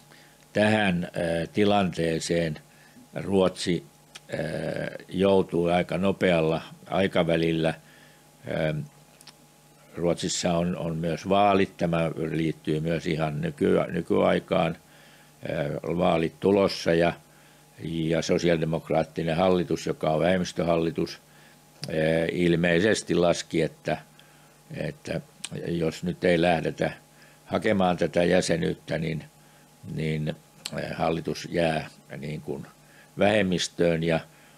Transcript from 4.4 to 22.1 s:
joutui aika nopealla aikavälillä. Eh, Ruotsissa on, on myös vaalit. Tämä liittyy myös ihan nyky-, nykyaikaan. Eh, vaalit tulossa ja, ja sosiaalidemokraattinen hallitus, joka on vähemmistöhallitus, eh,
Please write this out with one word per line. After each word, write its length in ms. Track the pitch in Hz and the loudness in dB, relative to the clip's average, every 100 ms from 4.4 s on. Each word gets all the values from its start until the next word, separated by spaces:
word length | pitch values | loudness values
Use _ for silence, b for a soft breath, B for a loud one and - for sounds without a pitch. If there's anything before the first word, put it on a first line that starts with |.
| 78 80 80 - 78 - - | -6 -6 -6 -6 -8 -10 -6
joutui 640 | 90 98 95 90 85 85 | 0 4 4 2 0 2
aika 260 | 90 85 82 | 2 0 0
nopealla 640 | 98 92 98 85 80 80 - - - | -2 0 2 2 2 0 -6 -18 -4
aikavälillä. 840 | 87 98 95 82 82 82 80 80 78 B B B B B _ - | 0 0 2 2 2 2 0 0 -4 B B B B B _ -8
Eh, 360 | 80 80 76 71 - - - - - - _ _ _ - - | -4 -2 -4 -8 -16 -20 -20 -20 -20 -20 _ _ _ -16 -4
Ruotsissa 580 | 85 82 90 - 90 | -2 0 -2 -2 0
on, 240 | 85 87 90 | 0 0 -2
on 200 | 82 80 | -4 -4
myös 320 | 85 78 98 | -4 -4 0
vaalit. 480 | 98 101 98 95 - | 2 4 4 2 -2
Tämä 340 | 85 82 82 - 80 | -2 0 0 -2 -4
liittyy 480 | 78 80 - - 78 | -2 -2 -4 -4 -2
myös 280 | 82 82 87 | -2 -2 -2
ihan 340 | 78 78 76 | -2 -2 -4
nyky-, 500 | 82 76 95 87 - | -6 -2 2 2 0
nykyaikaan. 840 | 90 87 101 92 90 - 95 82 85 B B B B B - - | -4 -2 0 2 0 0 0 0 -4 B B B B B -14 -8
Eh, 480 | 80 73 73 - 85 | -4 -4 -6 -4 0
vaalit 420 | 90 82 80 - | 2 2 0 0
tulossa 540 | 95 101 95 - 92 | 2 4 4 0 0
ja, 200 | 85 85 - B B B B - - | 2 2 0 B B B B -20 -12
ja 380 | - 82 78 80 | -6 -2 0 0
sosiaalidemokraattinen 1120 | - 90 87 82 80 80 - 78 78 - 82 80 | 0 0 2 2 0 -4 -2 -2 -2 -4 -2 2
hallitus, 500 | 92 90 82 80 85 | 2 2 0 -4 -4
joka 240 | 80 80 | -4 -2
on 100 | 78 | 0
vähemmistöhallitus, 1000 | 85 92 87 - 82 85 82 78 85 - B B B B _ - - | 2 0 -2 -2 0 0 0 -2 -6 -8 B B B B _ -14 -6
eh, 380 | 80 78 | -2 0